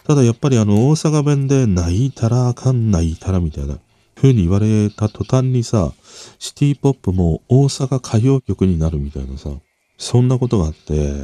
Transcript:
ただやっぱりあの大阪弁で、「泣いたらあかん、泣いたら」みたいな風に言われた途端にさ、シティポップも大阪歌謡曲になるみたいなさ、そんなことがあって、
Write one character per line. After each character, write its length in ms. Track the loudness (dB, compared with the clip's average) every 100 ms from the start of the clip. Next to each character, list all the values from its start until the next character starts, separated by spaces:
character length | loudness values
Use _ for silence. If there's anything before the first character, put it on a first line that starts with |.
| -2
た 100 | 2
だ 80 |
や 80 | 2
っ 40 | 2
ぱ 140 | 0
り 80 | 2
あ 80 | 2
の 220 | 2 2
大 60 | 2
阪 280 | 0 0
弁 240 | 0 0 0
で、 180 | 2 2
「泣 400 | 0 0 0 -2
い 40 |
た 180 | -2 -2
ら 200 | 0 0
あ 40 |
か 180 | -2 -2
ん、 200 | 0 0
泣 200 | 2 0
い 40 | -4
た 160 | -2
ら」 80 | -2
み 100 | -2
た 100 | -6
い 60 | -8
な 120 | -10 _ _ _ 0
風 180 | 2
に 100 | 4
言 60 | 2
わ 100 | 0
れ 300 | 2 0 0
た 200 | -2 -6
途 140 | -4
端 240 | -2 -2 0
に 160 | -2
さ、 300 | -2 -2 -2 -6 -20 -20 -20 _
シ 160 | -18 -2
テ 100 | -2
ィ 140 | 0
ポ 120 | -2
ッ 20 |
プ 180 | -2 -2
も 300 | 0 0 -2 2
大 160 | 2 2
阪 320 | -2 -4 -4
歌 200 | -2 0
謡 240 | 2 0
曲 240 | -2 -2 0
に 140 | 0
な 100 | -2
る 100 | -2
み 120 | -6
た 80 | -8
い 100 | -10
な 80 | -12
さ、 140 | -12 -14 -18 _ _ _
そ 240 | -2 0
ん 60 | 2
な 120 | 0
こ 80 | 0
と 120 | 0
が 60 | -2
あ 40 |
っ 40 |
て、 380 | -4 -4 -2 -2 -4